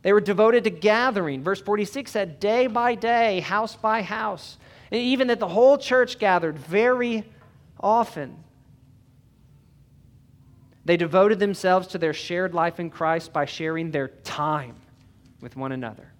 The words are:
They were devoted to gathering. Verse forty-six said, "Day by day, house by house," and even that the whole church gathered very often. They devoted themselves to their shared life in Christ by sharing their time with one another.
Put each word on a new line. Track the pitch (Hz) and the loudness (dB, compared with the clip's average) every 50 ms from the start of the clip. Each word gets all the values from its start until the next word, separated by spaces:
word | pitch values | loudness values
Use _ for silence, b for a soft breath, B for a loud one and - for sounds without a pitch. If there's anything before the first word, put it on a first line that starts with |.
They | _ 185 | _ 4
were | 202 208 | 4 4
devoted | 190 202 202 175 214 226 233 240 - | 4 2 2 4 4 6 6 4 2
to | 220 | 0
gathering. | 175 156 170 214 214 226 247 262 226 202 175 151 139 131 139 | -4 0 2 2 2 4 2 0 0 -2 -4 -4 -6 -4 -4
Verse | 175 196 196 | -4 -4 -4
forty-six | - 202 208 208 208 190 - 277 262 - | -2 -4 -2 -2 -2 -4 -6 -10 -10 -6
said, | - 214 196 170 147 131 | -4 -4 -4 -4 -6 -4
"Day | 196 202 220 247 254 | -2 0 2 2 0
by | 254 214 240 240 240 240 | 0 0 0 0 0 0
day, | 196 226 233 233 233 233 220 196 180 | 0 0 0 2 2 2 2 0 -2
house | 156 156 185 208 226 214 - | -2 -2 -2 -2 -2 -4 -8
by | - - 220 220 226 | -4 -2 -2 0 -2
house," | 196 170 208 226 226 214 190 160 - - - B B B B B B B | -2 -6 -8 -6 -6 -6 -8 -8 -14 -20 -20 B B B B B B B
and | - 233 | -4 -2
even | 240 247 262 254 262 247 | 0 0 0 2 2 0
that | 240 - | 0 0
the | 220 | -2
whole | 175 165 208 247 269 285 | -2 2 6 6 6 6
church | 277 277 - 254 254 247 247 - - | 4 2 0 2 2 2 2 -2 0
gathered | 214 196 185 175 165 160 151 147 | 2 2 4 4 2 -2 -6 -6
very | 135 156 170 202 233 247 254 247 247 240 233 220 208 b b b b b b b b b _ - | -8 -2 0 2 4 2 2 2 0 -2 -2 -4 -6 b b b b b b b b b _ -4
often. | - 196 220 233 226 - - 170 143 123 139 - - _ _ _ _ _ - _ _ _ _ _ _ _ _ _ _ _ _ _ _ _ - _ _ _ _ _ _ _ _ _ _ _ _ - _ _ _ _ - _ - _ - _ _ _ _ | 0 2 2 2 0 -2 -6 -12 -12 -12 -14 -20 -20 _ _ _ _ _ -20 _ _ _ _ _ _ _ _ _ _ _ _ _ _ _ -20 _ _ _ _ _ _ _ _ _ _ _ _ -20 _ _ _ _ -20 _ -20 _ -20 _ _ _ _
They | 165 175 | 0 2
devoted | 165 175 160 143 190 196 208 214 185 | 2 2 2 4 6 6 6 4 2
themselves | 208 202 190 - - 185 180 185 185 185 | 0 -2 -2 -2 2 2 2 2 2 -2
to | - 180 | -6 -2
their | 165 156 151 | -2 -2 -2
shared | - - - 175 180 185 185 170 | -4 -8 -6 -4 -4 -4 -2 -2
life | 170 165 180 175 - | 0 -2 -2 -2 -6
in | 175 165 | -10 -10
Christ | - - 165 160 165 170 165 - | -6 -4 -2 -2 -2 -2 -4 -6
by | - 156 147 | -4 -4 -4
sharing | - - - 160 160 160 165 165 165 | -4 -6 -8 -6 -6 -4 -6 -6 -4
their | 147 147 135 127 | -4 -4 -4 -4
time | - - - - - - 147 156 156 151 135 120 113 - - _ - _ _ - _ _ _ - _ _ | -10 -14 -14 -12 -6 -4 -2 -2 -2 -4 -6 -10 -18 -20 -20 _ -20 _ _ -20 _ _ _ -20 _ _
with | 123 120 - | -20 -16 -12
one | 131 135 135 | -8 -8 -6
another. | 131 127 123 113 107 - - - _ | -6 -6 -8 -10 -12 -14 -20 -20 _